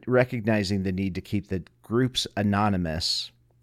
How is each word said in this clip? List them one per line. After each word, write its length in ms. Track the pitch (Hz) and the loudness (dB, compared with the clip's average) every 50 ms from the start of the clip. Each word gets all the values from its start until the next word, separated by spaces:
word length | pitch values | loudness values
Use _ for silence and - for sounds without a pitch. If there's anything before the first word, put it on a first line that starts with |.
| - - | 0 2
recognizing 760 | 127 123 123 123 127 120 101 113 110 107 101 90 104 98 92 | 2 4 2 2 0 -4 0 2 2 2 2 0 0 0 0
the 80 | 98 | 0
need 240 | 92 92 98 98 87 | 0 0 -2 -2 -4
to 60 | 92 | -6
keep 260 | - - - 101 90 - | -6 -4 -4 -4 -2 -2
the 160 | 95 90 82 - _ _ | -6 -6 -6 -8 _ _
groups 440 | - - 107 120 131 123 127 - - - - 101 | -8 -2 0 2 2 2 0 -4 -6 -4 -2 0
anonymous, 920 | 104 104 101 101 107 107 98 90 90 80 78 85 - - - - - - - _ _ _ _ _ | 0 2 2 2 2 2 2 0 0 -2 -2 -2 -2 -2 -4 -4 -6 -8 -14 _ _ _ _ _